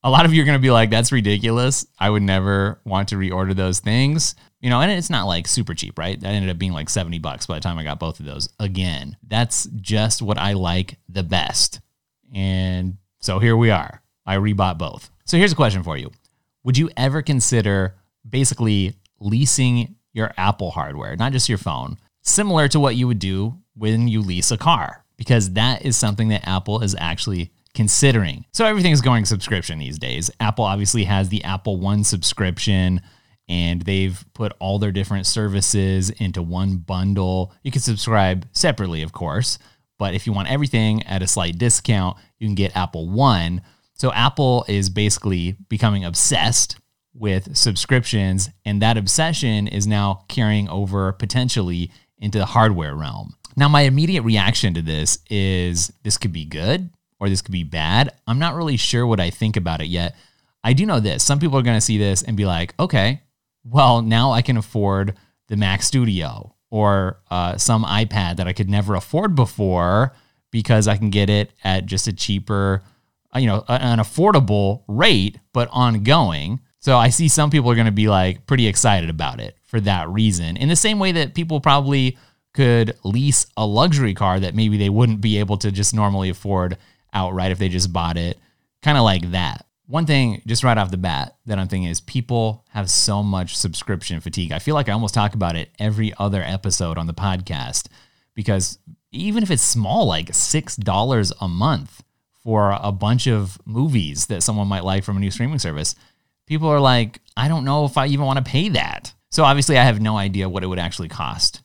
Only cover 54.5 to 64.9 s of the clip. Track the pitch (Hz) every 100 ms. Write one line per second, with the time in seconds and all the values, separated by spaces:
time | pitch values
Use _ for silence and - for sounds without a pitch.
54.5 | 120 101 85 80 78 76 - _ 104 98
55.5 | 92 87 85 87 - 110 98 - 82 76
56.5 | 78 90 170 180 _ _ _ 101 95 -
57.5 | 92 78 80 78 101 143 - - 120 165
58.5 | 165 165 127 - 123 120 110 87 - 110
59.5 | 104 87 82 80 87 85 - _ _ _
60.5 | _ 113 135 214 143 104 82 - 139 165
61.5 | 135 120 113 107 107 101 95 - 104 101
62.5 | 85 87 - 180 127 101 139 _ _ _
63.5 | _ 120 131 131 117 113 113 127 117 120
64.5 | 120 - 113 101